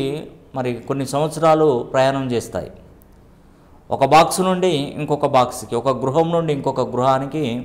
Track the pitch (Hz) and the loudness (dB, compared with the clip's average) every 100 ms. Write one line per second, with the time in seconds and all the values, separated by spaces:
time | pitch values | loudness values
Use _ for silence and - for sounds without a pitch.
0 | 135 151 - - - 131 123 117 - 139 | -2 -6 -12 -20 -12 -6 -4 -6 -6 -6
1 | 131 143 156 160 160 156 156 120 - 131 | -2 -2 -2 0 2 4 4 2 0 2
2 | 135 135 131 117 - 90 - - - - | 2 0 -2 -4 -4 -10 -10 -18 -20 -20
3 | _ - - - - _ _ - - 117 | _ -20 -20 -20 -20 _ _ -20 -10 -2
4 | 135 151 165 185 185 180 185 143 143 - | 6 6 6 2 0 2 2 0 -4 -8
5 | 147 147 139 131 123 - 104 117 139 117 | -4 -2 2 2 2 -4 -6 -2 0 0
6 | 131 151 165 170 160 139 135 127 113 123 | 0 0 2 0 0 -2 -2 -2 -2 0
7 | 131 135 139 156 127 120 | 0 0 -2 -4 -4 -6